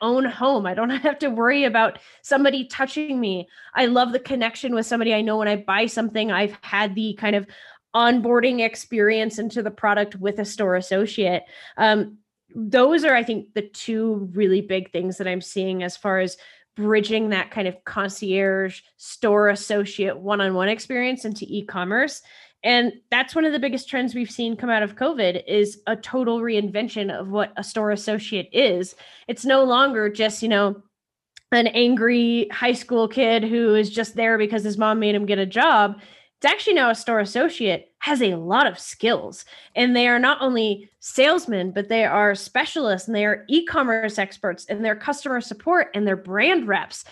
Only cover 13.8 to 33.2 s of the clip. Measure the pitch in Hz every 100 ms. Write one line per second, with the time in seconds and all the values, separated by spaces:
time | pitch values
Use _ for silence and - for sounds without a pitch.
13.8 | - 220 226 214 190 180 196 190 202 190
14.8 | 185 170 180 180 185 180 180 202 190 185
15.8 | 180 - 208 190 185 - - - _ -
16.8 | 208 214 208 220 220 190 - 220 185 185
17.8 | - 214 196 196 196 190 196 190 190 -
18.8 | _ _ - - 226 208 208 202 - 208
19.8 | 202 - 190 151 196 202 196 185 190 220
20.8 | - 247 247 262 220 208 - 208 202 190
21.8 | 180 226 285 - _ - - _ 214 240
22.8 | 240 - - 247 254 320 320 294 269 254
23.8 | - 254 254 240 226 - 233 226 247 226
24.8 | 208 208 269 294 185 180 - 208 208 208
25.8 | - 220 - 262 240 233 233 208 202 202
26.8 | 233 220 196 143 190 208 196 - 202 226
27.8 | 214 208 214 214 214 202 175 226 233 180
28.8 | 185 - - - - 240 254 269 262 240
29.8 | 277 226 214 208 214 208 226 208 202 202
30.8 | _ _ _ _ _ - - 240 233 226
31.8 | 240 247 226 240 233 233 208 - 247 247
32.8 | - 240 220 240